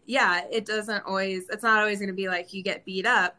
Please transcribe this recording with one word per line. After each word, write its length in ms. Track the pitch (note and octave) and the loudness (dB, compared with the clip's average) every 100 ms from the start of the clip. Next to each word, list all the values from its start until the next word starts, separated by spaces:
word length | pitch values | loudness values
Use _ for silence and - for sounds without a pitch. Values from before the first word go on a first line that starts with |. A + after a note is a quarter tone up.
| - | -2
yeah, 400 | C4 G3+ F3 - | 2 4 2 0
it 160 | A3+ G#3+ | -4 -2
doesn't 380 | G#3+ G#3+ G#3 - | -4 -2 -6 -2
always, 440 | F#3+ G3 F#3+ F#3 | -2 0 -4 -6
it's 140 | G#3+ | -2
not 160 | A#3 G#3+ | 4 4
always 200 | G#3+ G3+ | 4 0
gonna 140 | G3 | -4
be 140 | F#3 F#3 | -4 -2
like 260 | F3 F3 | -2 -4
you 100 | G3 | -8
get 220 | F#3 - - | -6 -6 -6
beat 200 | F#3+ G#3+ | -2 2
up, 300 | A3+ F3+ | 4 2